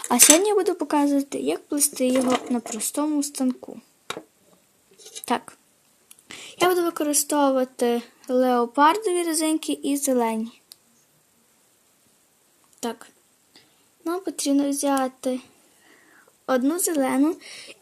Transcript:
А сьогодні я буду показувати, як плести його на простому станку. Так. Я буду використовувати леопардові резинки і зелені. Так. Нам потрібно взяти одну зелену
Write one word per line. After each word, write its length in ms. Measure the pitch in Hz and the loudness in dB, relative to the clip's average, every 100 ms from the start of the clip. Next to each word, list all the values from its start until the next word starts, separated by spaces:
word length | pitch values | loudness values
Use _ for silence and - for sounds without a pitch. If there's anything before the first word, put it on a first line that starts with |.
| - | -2
А 120 | 247 | 4
сьогодні 280 | - 302 415 | 8 8 6
я 60 | |
буду 200 | 415 370 | 2 2
показувати, 640 | 359 294 302 285 277 277 - | -2 -2 2 2 2 0 -4
як 280 | 277 330 - | -4 -4 -4
плести 380 | 294 285 - 254 | -2 -2 0 2
його 320 | 254 254 247 - | 2 2 0 0
на 100 | 240 | -4
простому 600 | 220 226 - - 302 294 | -4 -8 -6 -2 -2 -2
станку. 580 | 285 - 254 247 - - - _ _ - - _ _ _ _ _ _ - - - | -4 -2 -2 -4 -10 -18 -20 _ _ -14 -14 _ _ _ _ _ _ -20 -20 -18
Так. 340 | - 240 - - _ _ _ _ _ - _ - - - | -8 -8 -8 -20 _ _ _ _ _ -20 _ -20 -20 -2
Я 80 | 359 | 0
буду 140 | 359 | 2
використовувати 1200 | 339 330 302 285 - 294 277 262 254 - 240 240 233 _ - | 0 -2 -2 -2 0 2 2 2 -2 -2 0 0 -4 _ -2
леопардові 920 | 254 254 247 240 240 294 392 440 359 | 2 4 2 0 4 4 4 0 -2
резинки 500 | 339 311 311 311 - | -2 -2 0 -2 -2
і 240 | 285 - 285 | -4 -2 -2
зелені. 640 | 277 254 226 220 226 - _ - _ _ _ _ _ _ _ _ _ _ _ _ _ _ _ _ _ _ _ _ | 0 0 0 -2 -6 -12 _ -20 _ _ _ _ _ _ _ _ _ _ _ _ _ _ _ _ _ _ _ _
Так. 260 | 240 226 - _ _ _ _ - _ _ _ _ | -10 -10 -14 _ _ _ _ -20 _ _ _ _
Нам 160 | 330 349 | -6 -6
потрібно 500 | 381 294 - 277 285 | -6 -6 0 2 2
взяти 680 | 285 285 277 262 262 262 254 - _ _ _ _ - _ - _ _ - | 0 0 0 -2 -4 -6 -6 -8 _ _ _ _ -20 _ -20 _ _ -2
одну 320 | 262 262 339 | 0 0 0
зелену 580 | 381 320 262 262 294 370 - - - - | -2 0 0 2 0 0 -10 -18 -20 -4